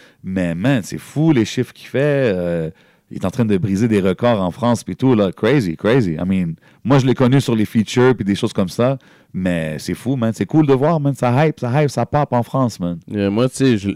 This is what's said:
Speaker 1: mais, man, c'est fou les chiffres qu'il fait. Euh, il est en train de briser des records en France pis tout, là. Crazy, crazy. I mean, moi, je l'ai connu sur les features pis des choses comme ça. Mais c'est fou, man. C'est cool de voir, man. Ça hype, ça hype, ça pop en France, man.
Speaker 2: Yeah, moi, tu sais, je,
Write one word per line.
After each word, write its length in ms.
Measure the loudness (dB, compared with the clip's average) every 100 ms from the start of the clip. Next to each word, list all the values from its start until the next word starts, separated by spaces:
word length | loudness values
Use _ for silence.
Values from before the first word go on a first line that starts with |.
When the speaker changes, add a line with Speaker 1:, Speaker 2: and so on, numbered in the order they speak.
| -20 _
Speaker 1:
mais, 300 | -8 -4 -2
man, 280 | -2 -2 -2
c'est 160 | -4 -12
fou 320 | -10 -2 2
les 140 | 2 0
chiffres 280 | -2 -6
qu'il 140 | -10 -8
fait. 120 | -2 0 0 0 0
Euh, 340 | -2 -2 -4 -10 _ _ _
il 60 | -8
est 80 | -6
en 60 |
train 140 | -2 0
de 120 | 0
briser 300 | 0 0 2
des 140 | 2
records 380 | 0 0 0 0
en 100 | -2
France 320 | -2 -2 -2
pis 120 | -4 -2
tout, 200 | 2 2
là. 160 | 2
Crazy, 440 | 0 0 2 0 -2
crazy. 360 | 2 2 2
I 100 | -2 -2
mean, 280 | 0 -2 -6 _ _
moi, 160 | 0 2
je 60 | 4
l'ai 100 | 2
connu 260 | 4 2
sur 140 | 2 0
les 100 | 0
features 500 | 0 0 4 4 4
pis 80 |
des 120 | 0 -2
choses 180 | -2
comme 160 | -2 -4
ça. 280 | 0 -2 -2 -8 _ _
Mais 440 | -6 -2 -2 -4 -6
c'est 140 | -6
fou, 220 | -6 -4 -2
man. 160 | -2 -2
C'est 100 | 0
cool 180 | 2 2
de 80 |
voir, 260 | 2 2 0
man. 140 | 0 0
Ça 300 | 0 2 0
hype, 140 | -2
ça 240 | -2 0
hype, 60 | 0
ça 140 | -2 -2
pop 240 | 0 0
en 80 | 0
France, 360 | -2 -2 -2 -2
man. 180 | -6 -6 -8
Speaker 2:
Yeah, 220 | -2 0
moi, 180 | 2 0
tu 80 | 2
sais, 200 | 2 2
je, 140 | -2